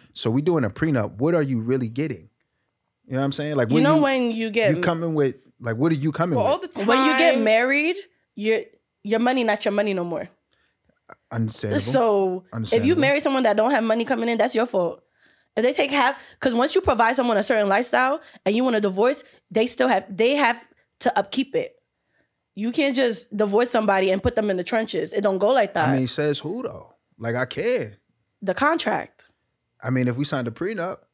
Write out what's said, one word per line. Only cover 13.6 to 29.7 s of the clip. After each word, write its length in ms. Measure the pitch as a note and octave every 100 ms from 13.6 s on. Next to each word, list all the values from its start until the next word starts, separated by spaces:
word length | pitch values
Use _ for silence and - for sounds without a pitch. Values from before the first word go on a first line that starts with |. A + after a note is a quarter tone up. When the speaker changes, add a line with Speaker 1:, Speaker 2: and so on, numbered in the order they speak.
| A3+
Speaker 2:
have 120 | C4+
money 200 | A3+ A3+ A3+
coming 220 | A#3+ A#3
in, 80 | A3+
that's 160 | A3+ A3
your 100 | A#3+
fault. 380 | G3 E3+ - _ _ _ _ _ -
If 60 |
they 100 | B3
take 180 | D4 C#4+
half, 240 | C#4+ B3+ C#4 - -
'cause 140 | C4
once 200 | A#3 C#4 F#4+
you 60 |
provide 340 | F4+ A#3 A3+ B3+
someone 180 | A#3+ G#3
a 80 |
certain 240 | - A3+ G3+
lifestyle 540 | G3 B3 B3 C4 D#4 - - G3
and 100 | A3
you 80 |
want 120 | B3+ A3
a 40 |
divorce, 420 | G#3 F#3 A#3+ C#4+ - _ _
they 160 | A3 A#3+
still 200 | - B3+
have, 160 | C4 C#4+ F#3+
they 200 | A#3 C#4+
have 300 | B3 A#3+ - _ _ -
to 180 | B3 -
upkeep 360 | G3 - - E3
it. 180 | - _ _ _ _ _ _ _ _ -
You 160 | A3
can't 240 | B3 C#4+ B3+
just 400 | B3 - - G#3
divorce 340 | G#3+ G#3 A#3+
somebody 400 | A3+ G#3 F#3+ F#3+
and 120 | F#3+
put 120 | B3 A#3+
them 140 | G#3
in 80 | F#3
the 60 |
trenches. 500 | F3+ A3+ A3+ F3+ E3+
It 80 | -
don't 160 | G#3 F#3+
go 120 | G#3
like 240 | C4 G#3+
that. 160 | E3+ D3+
Speaker 1:
I 60 | C3+
mean, 100 | B2
says 320 | - D3+ D3
who 240 | D3+ A3+
though? 300 | - - - _ _ -
Like, 160 | A2+ A#2+
I 100 | B2+
care. 520 | - G#3+ B3 A2 G#2 _ _ _ _
Speaker 2:
The 120 | G3
contract. 720 | F3+ C#4+ E4 - F3+ - _ _ _ _ _ _